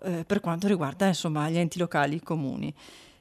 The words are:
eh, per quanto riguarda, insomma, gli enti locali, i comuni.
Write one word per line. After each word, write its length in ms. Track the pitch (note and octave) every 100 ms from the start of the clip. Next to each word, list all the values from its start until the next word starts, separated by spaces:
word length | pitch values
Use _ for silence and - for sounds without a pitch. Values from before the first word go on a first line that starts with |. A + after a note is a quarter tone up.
eh, 220 | F#3+ E3+
per 160 | E3 G3+
quanto 260 | E3+ E3 G3+
riguarda, 400 | F#3 C#3 - G3
insomma, 420 | E3+ E3+ D3+ D3+
gli 100 | E3+
enti 200 | E3 F3
locali, 380 | E3+ D#3 C#3+ D#3
i 60 |
comuni. 520 | - D#3+ C3+ - D3+ - - - - -